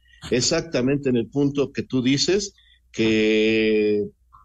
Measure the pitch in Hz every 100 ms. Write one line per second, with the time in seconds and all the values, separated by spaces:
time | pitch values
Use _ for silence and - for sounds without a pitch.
0 | _ - - 117 - 165 165 135 123 143
1 | 139 123 113 139 143 143 131 - - 131
2 | 123 139 - 196 202 - _ _ _ -
3 | 110 110 110 110 110 110 110 107 107 104
4 | 104 - _ -